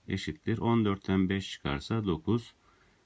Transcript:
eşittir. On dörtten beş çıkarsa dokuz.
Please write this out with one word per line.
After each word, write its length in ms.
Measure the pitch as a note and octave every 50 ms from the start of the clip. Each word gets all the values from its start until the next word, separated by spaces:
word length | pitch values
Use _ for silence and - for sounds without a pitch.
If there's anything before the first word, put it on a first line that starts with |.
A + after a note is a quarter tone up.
| _
eşittir. 500 | - F#2+ F#2 - - D#2 - - - A2+
On 280 | - F2 A#2 A#2 A#2 G#2+
dörtten 440 | G2+ G2 F#2 - - F#2+ F#2+ F#2+ F#2
beş 220 | G2 G2 F#2+ -
çıkarsa 540 | - - - C#2+ C#2 D2 - - A#2 A2+ G#2
dokuz. 480 | F#2+ D#2+ D2+ - G2 A#2 A#2 A#2 - - _ _ _ _ _ _ _ _ _ _